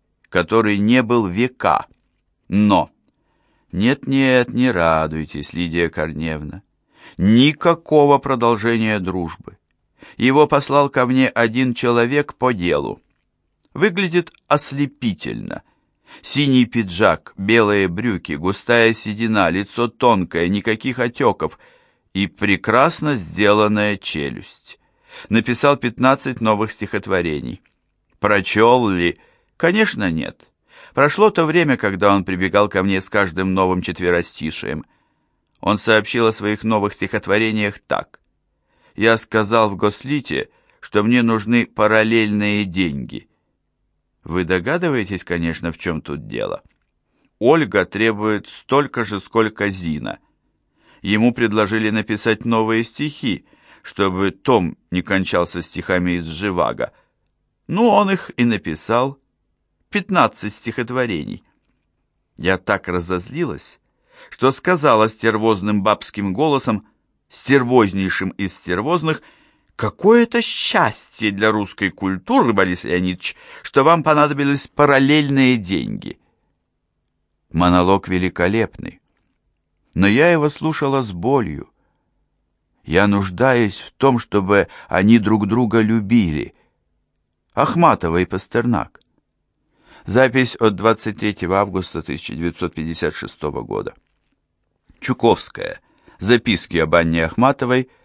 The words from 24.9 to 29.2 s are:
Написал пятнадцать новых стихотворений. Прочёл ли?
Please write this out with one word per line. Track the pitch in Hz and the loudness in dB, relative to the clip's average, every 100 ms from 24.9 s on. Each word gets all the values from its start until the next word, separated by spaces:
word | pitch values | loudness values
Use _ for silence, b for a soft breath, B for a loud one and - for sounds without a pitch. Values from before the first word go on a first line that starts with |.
| B B B B | B B B B
Написал | 110 110 120 143 143 | -2 0 0 2 2
пятнадцать | 123 110 127 135 139 127 | -2 0 0 0 -2 -4
новых | 113 107 107 | 0 0 -2
стихотворений. | - 104 - - 95 85 73 64 58 _ _ _ _ _ _ | -6 -8 -6 -2 -2 -2 -4 -8 -12 _ _ _ _ _ _
Прочёл | 101 104 92 104 113 127 117 | 0 0 0 4 6 6 2
ли? | 92 87 - | 0 -2 -4